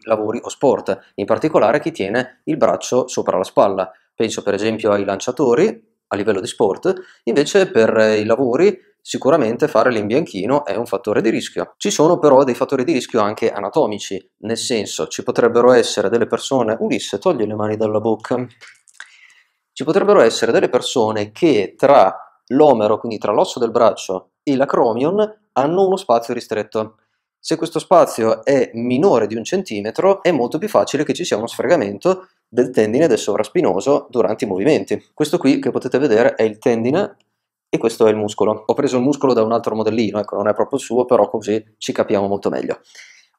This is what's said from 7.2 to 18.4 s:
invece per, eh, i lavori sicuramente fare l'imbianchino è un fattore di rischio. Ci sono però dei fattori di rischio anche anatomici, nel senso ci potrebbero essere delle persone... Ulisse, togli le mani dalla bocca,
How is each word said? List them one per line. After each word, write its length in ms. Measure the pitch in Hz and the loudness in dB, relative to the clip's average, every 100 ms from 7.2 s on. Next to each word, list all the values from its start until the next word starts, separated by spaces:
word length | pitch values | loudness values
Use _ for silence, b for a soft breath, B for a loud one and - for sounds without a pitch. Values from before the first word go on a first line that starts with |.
invece 460 | - - 147 202 185 | -2 0 2 2 2
per, 240 | - 110 110 | 2 2 4
eh, 220 | 110 107 | 2 2
i 40 | |
lavori 720 | 107 113 131 127 196 196 _ _ - | 0 0 0 2 2 0 _ _ -10
sicuramente 600 | 117 127 156 110 117 147 | -4 2 2 2 0 0
fare 240 | 110 123 | 2 2
l'imbianchino 720 | 113 104 127 175 95 95 139 | 0 -2 -2 -2 -6 -2 -2
è 100 | - | -2
un 100 | 101 | -6
fattore 360 | 120 98 - 110 | -4 -4 -2 0
di 100 | 107 | 0
rischio. 440 | 156 - 87 87 - | -2 -4 -8 -8 -6
Ci 160 | 202 | -4
sono 260 | 196 156 170 | 2 4 4
però 240 | 151 131 | 6 6
dei 140 | 139 120 | 4 0
fattori 260 | 127 131 | -2 -2
di 100 | 127 | -2
rischio 280 | 139 - 117 | -2 -2 -2
anche 320 | 104 107 113 | -2 -2 -4
anatomici, 800 | 104 101 160 120 101 - 95 - _ | -4 -4 -2 -2 -2 -8 -12 -12 _
nel 180 | 107 113 | -8 -6
senso 500 | - 117 98 - - | -4 -4 -4 -6 -8
ci 160 | - | -8
potrebbero 480 | 107 120 120 117 120 | -6 0 2 4 6
essere 380 | 127 107 - 98 | 6 4 0 0
delle 180 | 117 110 | 0 0
persone... 500 | 117 - 135 107 113 | -4 -2 -2 -2 -2
Ulisse, 380 | 214 120 - 101 | -2 -4 -4 -4
togli 280 | 190 143 107 | -2 0 -2
le 80 | |
mani 220 | 107 107 107 | -4 -4 -2
dalla 240 | 110 107 | -2 0
bocca, 440 | 110 107 - 123 | 0 -2 -2 -6